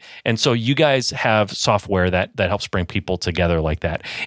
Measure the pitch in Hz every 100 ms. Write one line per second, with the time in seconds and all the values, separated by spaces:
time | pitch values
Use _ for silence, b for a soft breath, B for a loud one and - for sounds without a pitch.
0 | B B - 113 143 120 113 139 156 135
1 | 120 139 123 110 101 - - 104 - 95
2 | 92 90 95 - 92 101 - 98 87 95
3 | - 90 - 85 87 85 78 78 85 78
4 | B B